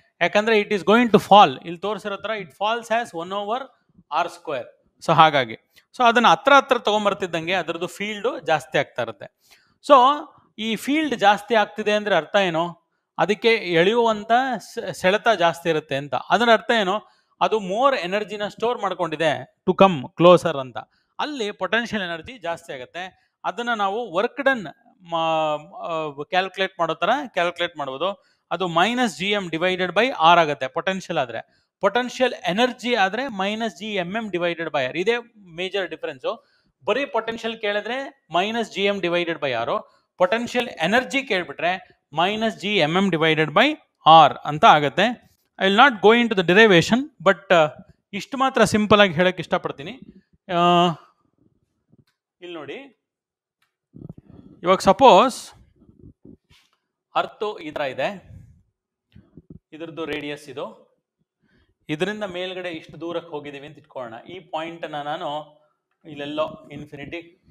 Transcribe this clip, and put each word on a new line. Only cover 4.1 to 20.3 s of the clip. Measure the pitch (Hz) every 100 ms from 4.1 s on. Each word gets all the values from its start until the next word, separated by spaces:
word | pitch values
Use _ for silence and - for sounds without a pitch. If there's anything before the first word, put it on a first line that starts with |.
ಆರ್ | 151 170
ಸ್ಕ್ವೇರ್. | - - 135 113 _ _ _
So | -
ಹಾಗಾಗಿ, | 160 160 143 120 - _ _ _ -
so | 240
ಅದನ್ನ | 233 220
ಹತ್ರ | - 277
ಹತ್ರ | 277 269 247
ತಗೊಂಡ್ಬರ್ತಿದ್ದಂಗೆ | 220 208 202 196 185 165 160
ಅದರದ್ದು | 185 160 170 175
ಫೀಲ್ಡ್ | - 208 208 214 320 165
ಜಾಸ್ತಿ | 156 - 160
ಆಗ್ತಾ | 135 -
ಇರುತ್ತೆ. | 113 - - _ _ _ _ _ -
So | 277 247 294 - _ _ -
ಈ | 220 214
ಫೀಲ್ಡ್ | - 302 302 233
ಜಾಸ್ತಿ | 202 202 - 226
ಆಗ್ತಿದೆ | 208 - 202
ಅಂದ್ರೆ | 208 208 180
ಅರ್ಥ | 151 202
ಏನು? | 190 160 170 170 _ _ _ -
ಅದಕ್ಕೆ | 170 208 233 226
ಎಳೆಯುವಂತ | 175 165 185 240 226 214 208 240 262 220
ಸೆ-, | - - 196
ಸೆಳೆತ | 151 185 202 233
ಜಾಸ್ತಿ | 208 170 160 175
ಇರುತ್ತೆ | 156 151 135
ಅಂತ. | 143 127
ಅದರ | - 190 233
ಅರ್ಥ | 220 220 233
ಏನು? | 190 208 - _ _ -
ಅದು | 175 220
more | 190 202 277 247
ಎನರ್ಜಿನ | 170 202 202 208 202
ಸ್ಟೋರ್ | - 226 240
ಮಾಡ್ಕೊಂಡಿದೆ | 196 180 165 151 160 127 131 _ -
to | 180 196
come | 156
closer | 127 - 170